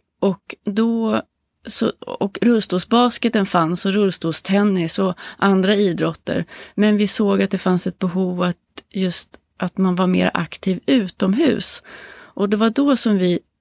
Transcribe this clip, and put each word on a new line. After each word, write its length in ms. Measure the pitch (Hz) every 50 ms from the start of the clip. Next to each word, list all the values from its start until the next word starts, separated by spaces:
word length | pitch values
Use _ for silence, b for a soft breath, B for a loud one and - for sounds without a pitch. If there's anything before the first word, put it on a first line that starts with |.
| _ _ _ _
Och 360 | - 196 180 - _ - - - _
då 560 | 214 196 208 226 233 233 226 226 220 214 226 - _ _ _ _ _ _ _ -
så, 260 | 226 - - - 214 - _
och 380 | - - - - - 202 202 -
rullstolsbasketen 1040 | - 240 240 220 196 - 180 180 - - - 233 247 247 233 - - 233 - 220 196
fanns 400 | 196 - 180 165 156 180 170 -
och 80 | 196 190
rullstolstennis 1080 | 208 208 190 - - - 165 156 - - - 190 202 202 208 190 185 165 165 - -
och 140 | 196 190 180 B B B B -
andra 380 | - 196 196 190 185 190 214
idrotter. 720 | 202 208 190 170 - 160 160 - - _ - - - 170 B B B B B B
Men 220 | - 208 214 208 202
vi 100 | 208 196
såg 340 | - - 214 202 196 190
att 100 | 196 196
det 60 | - 185
fanns 300 | - 190 185 180 - 190
ett 120 | 175 -
behov 440 | - 180 170 185 190 180 180 180 180
att 140 | 180 175 - _ _ _ - - _
just, 400 | - 196 190 180 170 - - - - - _ _ _ -
att 200 | 185 180 - -
man 180 | 190 185 180
var 120 | 175 190 180
mer 240 | 180 180 180 - -
aktiv 460 | - 170 - - - - 190 185 175 -
utomhus. 1000 | - 269 254 202 180 - - 208 185 196 247 330 277 - - - - - - B B B B B B B
Och 360 | B B B B - 202 202
det 80 | 208 208
var 120 | 220 226
då 260 | 220 - 285 285 269
som 220 | 240 - 233 208 190
vi 220 | 180 180 175 - - _ _ _